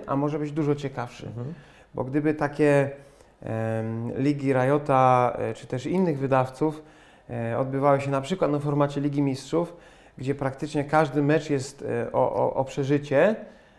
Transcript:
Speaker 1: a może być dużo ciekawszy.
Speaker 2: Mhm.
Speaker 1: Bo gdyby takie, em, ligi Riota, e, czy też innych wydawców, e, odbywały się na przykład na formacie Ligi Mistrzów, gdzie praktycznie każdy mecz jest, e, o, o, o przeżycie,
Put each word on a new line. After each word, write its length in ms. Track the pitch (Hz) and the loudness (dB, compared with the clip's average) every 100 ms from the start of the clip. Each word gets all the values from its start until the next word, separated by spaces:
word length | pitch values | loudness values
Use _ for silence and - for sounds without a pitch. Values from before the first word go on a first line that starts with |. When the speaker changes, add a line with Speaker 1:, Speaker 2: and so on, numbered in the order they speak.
| - | -2
Speaker 1:
a 100 | 139 | -2
może 220 | 147 151 | 0 -2
być 140 | 151 | -4
dużo 220 | 147 147 | -2 0
ciekawszy. 520 | 143 139 - 120 - - | 0 -2 -8 -10 -12 -12
Speaker 2:
Mhm. 280 | 110 127 170 - - - | -10 -10 -12 -18 -20 -10
Speaker 1:
Bo 100 | - | -8
gdyby 300 | 127 143 147 | -4 0 0
takie, 560 | 151 143 143 151 143 135 - - - - _ | 0 -2 2 4 4 2 -4 -18 -20 -20 _
em, 680 | - 110 113 110 113 113 117 110 | -6 -4 -2 -2 -4 -6 -6 -2
ligi 360 | 135 143 135 | 0 0 2
Riota, 800 | 131 127 147 147 135 131 127 123 - | 2 4 2 2 4 6 6 4 0
e, 160 | 110 | -6
czy 120 | 113 - | -6 -8
też 200 | 131 123 | -6 -2
innych 320 | 180 185 139 | 0 0 0
wydawców, 640 | 135 131 127 - 156 151 - - - - - | 0 2 0 -2 -4 -4 -12 -20 -20 -20 -10
e, 280 | 120 117 117 | -6 -4 -2
odbywały 420 | 131 135 143 139 | -2 0 4 4
się 100 | 135 | 2
na 100 | 139 | -2
przykład 300 | 135 185 151 | -2 0 2
na 80 | 147 | 2
formacie 420 | 143 143 143 143 | 0 2 2 0
Ligi 220 | 143 143 | -2 0
Mistrzów, 540 | 143 135 - 160 170 - - - - - | 0 -2 -2 -2 -2 -6 -20 -20 -20 -8
gdzie 160 | 127 | -6
praktycznie 500 | 139 135 127 156 151 | -2 -4 -4 -4 -4
każdy 380 | 143 156 156 139 | 2 4 4 2
mecz 280 | 143 151 151 | 2 2 0
jest, 320 | 143 127 - | -2 -4 -8
e, 300 | - 120 117 | -6 -4 -2
o, 220 | - 127 | 0 2
o, 200 | - 123 | 2 0
o 100 | - | 0
przeżycie, 720 | 131 - 135 143 143 135 185 220 - - - | -2 -4 0 0 2 4 4 2 -6 -20 -20